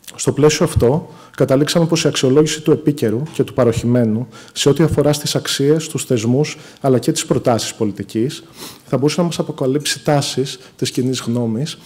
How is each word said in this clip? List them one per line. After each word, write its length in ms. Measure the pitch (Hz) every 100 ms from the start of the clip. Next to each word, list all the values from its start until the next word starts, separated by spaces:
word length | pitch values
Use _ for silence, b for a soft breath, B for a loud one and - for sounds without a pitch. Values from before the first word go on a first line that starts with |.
| - -
Στο 160 | -
πλαίσιο 340 | 123 151 - 175
αυτό, 440 | - 117 147 185 B B -
καταλήξαμε 500 | 139 135 147 175 165
πως 180 | 165
η 40 | 151
αξιολόγηση 540 | - 131 135 156 -
του 100 | -
επίκαιρου 500 | 151 156 147 117 113 156
και 100 | -
του 100 | 123
παροχημένου, 720 | - 120 113 120 123 117 107 127 B B
σε 160 | - 143
ό,τι 140 | 143
αφορά 300 | 160 - 147
στις 220 | 147 156 139
αξίες, 520 | - - 139 160 160
τους 180 | 131 -
θεσμούς, 520 | 123 113 127 151 - B B
αλλά 180 | 139 123
και 120 | 143
τις 140 | 156 -
προτάσεις 480 | 135 127 113 -
πολιτικής, 720 | - 107 95 104 113 123 - B B B B -
θα 120 | 135
μπορούσε 240 | 143 147
να 40 | 175
μας 140 | -
αποκαλύψει 640 | 170 - 135 139 147 -
τάσεις 560 | - 147 143 - 151 - B -
της 160 | 127
κοινής 280 | - 127 127
γνώμης, 580 | - 120 117 110 156 -